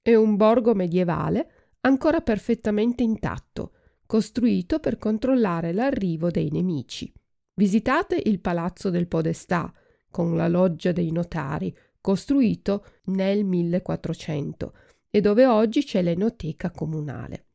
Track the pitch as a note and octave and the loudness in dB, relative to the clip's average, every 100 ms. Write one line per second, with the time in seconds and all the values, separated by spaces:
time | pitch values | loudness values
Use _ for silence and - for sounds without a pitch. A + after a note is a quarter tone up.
0 | - A3+ A3 G#3 G#3+ A#3 A3+ G3+ F3+ F3 | 6 6 6 4 4 4 2 0 0 0
1 | F3+ D#3 D#3 F#3 E4 _ _ _ B3+ C4+ | 0 -2 0 -2 -4 _ _ _ 2 2
2 | D#4 D#4+ E4 G#3+ - A3+ A3 G#3 A#3 A#3+ | 2 0 0 -2 -2 -2 0 0 0 0
3 | A#3 G#3+ B2+ E2+ _ - - _ _ _ | -2 0 -4 -8 _ -12 -12 _ _ _
4 | _ A3 G#3 - A#3 G3 F3 D#4 C#4 A3 | _ -2 0 0 0 0 0 -2 -2 -4
5 | G#3+ A3 B3+ C4 G#3 E3+ E3 F3+ C4 C4 | -4 -2 0 2 2 0 -2 -2 -2 0
6 | G3 D#3+ F3 F3 D#3 D#3 F3+ D3+ - - | -2 -2 -2 0 -2 -2 -2 -2 -6 -12
7 | - - _ _ _ - G3+ G#3+ B3+ C#4+ | -14 -16 _ _ _ 0 2 2 2 -2
8 | G4+ - - G3 - F3 E3+ - G3+ F3 | 0 -2 0 -2 -2 -2 -4 -4 -4 -2
9 | F3 E3 D#3+ E3 - F3 E3+ - _ _ | -2 -2 -2 -4 -4 -4 -4 -12 _ _
10 | _ - E3+ E3 E3+ F3 F#3 D#3 - F3 | _ -4 -2 0 0 2 2 0 -2 -2
11 | E3+ E3 F3 E3 C#3 D#3+ F#3 - _ _ | -2 -2 -4 -6 -6 -6 -6 -10 _ _
12 | - F#3+ - C#4 A#3 F3 - G3+ - _ | -2 -2 0 2 2 0 -2 -4 -6 _
13 | - F#3+ F#3+ G3+ G3+ F3+ E3+ F3 F3+ E3 | -6 -2 0 0 0 0 0 -2 -4 -6
14 | - E3 - D#3 D#3 D#3+ - - _ _ | -6 -8 -6 -6 -6 -8 -12 -12 _ _
15 | _ G#3 G#3 G#3 C4 A3 A3 A3 - G3 | _ 2 4 6 6 6 4 0 0 0
16 | F3 E3+ G#3+ - D#3 - F3 - D3+ D#3 | 0 0 -2 -2 -10 -6 -8 -6 -6 -6
17 | D3 A#2+ - - _ | -6 -10 -10 -14 _